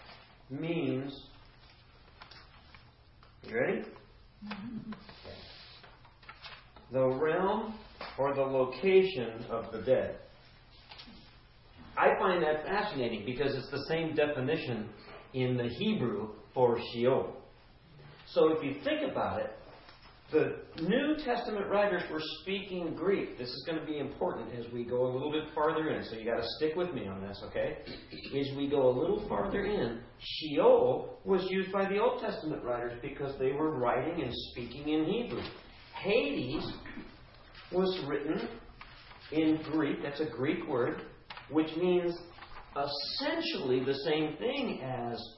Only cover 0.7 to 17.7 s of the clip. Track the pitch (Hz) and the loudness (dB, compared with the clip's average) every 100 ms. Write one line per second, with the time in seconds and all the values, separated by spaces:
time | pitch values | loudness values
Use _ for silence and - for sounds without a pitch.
0.7 | 165 131 131 143 - - - - - - | 0 0 0 -2 -8 -16 -20 -20 -20 -20
1.7 | - - - - - - - - - - | -20 -20 -20 -20 -20 -20 -20 -20 -20 -20
2.7 | - - - - - - - - 233 156 | -20 -20 -20 -20 -20 -20 -20 -6 0 2
3.7 | 214 208 - - - - - 208 196 220 | 0 -4 -12 -20 -20 -20 -18 -12 -10 -8
4.7 | 220 220 208 - - - - - - - | -10 -10 -12 -14 -18 -16 -16 -16 -18 -18
5.7 | - - - - - - - - - - | -20 -20 -20 -20 -20 -20 -18 -18 -18 -20
6.7 | - - 127 131 131 156 175 190 220 220 | -20 -4 4 4 4 2 4 4 2 -2
7.7 | - - - - - 139 139 135 135 127 | -8 -14 -14 -12 -2 0 2 2 4 2
8.7 | - 190 190 185 131 113 117 - 110 - | 2 8 8 8 2 -4 -4 -6 -4 -4
9.7 | 107 110 123 - - - - - - - | -4 4 4 4 -6 -14 -20 -20 -20 -20
10.7 | - - - - 202 - - - - - | -20 -20 -18 -18 -18 -20 -20 -20 -20 -20
11.7 | - - - - - 190 175 151 151 156 | -20 -10 4 6 6 4 4 2 0 0
12.7 | 202 196 143 117 107 127 120 135 131 - | 0 0 -2 -2 -2 -4 0 0 0 -4
13.7 | 139 - 160 160 147 147 135 127 160 135 | -6 -2 -2 0 2 2 2 0 0 -2
14.7 | 110 104 - - - - 131 127 123 120 | -4 -6 -10 -18 -18 -8 -2 0 2 0
15.7 | - 214 208 120 104 110 - - 135 123 | 0 0 2 2 0 -4 -10 -8 4 6
16.7 | 113 - 120 123 127 - - - - - | 6 0 2 4 4 2 -8 -16 -20 -20